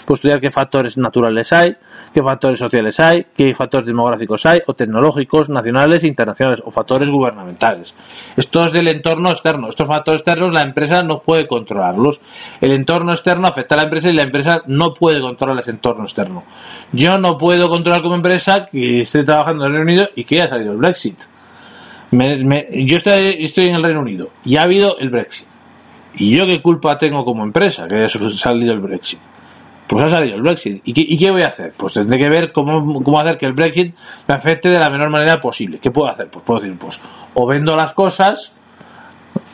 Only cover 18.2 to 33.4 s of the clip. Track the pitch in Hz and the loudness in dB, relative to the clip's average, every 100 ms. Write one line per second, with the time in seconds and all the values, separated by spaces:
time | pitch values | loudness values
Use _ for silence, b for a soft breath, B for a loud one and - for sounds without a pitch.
18.2 | 175 180 180 196 185 139 123 120 120 151 | 0 0 2 0 0 -4 0 0 0 0
19.2 | 139 151 147 156 139 151 160 175 202 - | 2 2 0 -2 -2 0 2 2 2 -2
20.2 | 117 156 165 127 107 104 135 - - - | -2 0 0 -2 -4 0 0 0 -4 -10
21.2 | - _ B B B B B B B 123 | -18 _ B B B B B B B 0
22.2 | 131 143 131 143 143 120 131 165 202 202 | 2 0 0 0 -2 -4 0 2 2 2
23.2 | 196 180 156 165 180 175 165 156 127 95 | 2 -2 -4 0 2 2 0 0 -4 -6
24.2 | - - - 139 175 190 202 - 131 120 | -12 -10 0 2 4 4 2 0 -4 -4
25.2 | 104 - - _ _ - - - - - | -6 -10 -18 _ _ -20 -20 -20 -16 -2
26.2 | 101 135 185 170 170 160 156 147 156 143 | 2 2 2 0 2 2 0 0 0 -2
27.2 | 123 113 107 104 202 - 85 104 110 113 | -4 -4 -2 0 0 -2 -4 -2 0 -2
28.2 | 110 101 123 120 120 110 98 90 - - | -4 -2 -2 0 0 -2 -4 -8 -8 -10
29.2 | - - B B B - - 104 151 165 | -14 -20 B B B -16 -4 0 2 2
30.2 | 139 101 143 175 - 98 - 120 156 160 | 0 0 -2 -2 -4 -8 -4 -2 0 2
31.2 | 190 190 160 - - - 95 - 104 127 | 2 2 0 -4 -14 -10 -6 -2 0 2
32.2 | 143 160 170 - 143 156 151 143 131 151 | 2 2 0 -2 0 0 -2 -2 0 2
33.2 | 156 165 | 2 -2